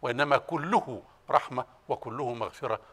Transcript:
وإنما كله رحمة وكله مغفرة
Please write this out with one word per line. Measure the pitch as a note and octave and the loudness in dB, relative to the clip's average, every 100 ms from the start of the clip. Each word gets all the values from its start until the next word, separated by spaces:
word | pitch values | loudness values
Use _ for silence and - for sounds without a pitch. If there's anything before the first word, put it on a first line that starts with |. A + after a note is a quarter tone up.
وإنما | B2+ A#2+ C#3+ C#3 | -2 0 4 4
كله | - E3+ D#3 A#3 - A2+ - - - | 4 -4 2 2 2 -6 -12 -20 0
رحمة | D3 - B2+ A#2+ - - | 2 2 -4 -6 -12 -6
وكله | B2+ B2 A#2 C3 | -4 -4 -6 -4
مغفرة | A#2+ G#2 - B2+ G#2+ - | -4 -6 -6 -4 -4 -6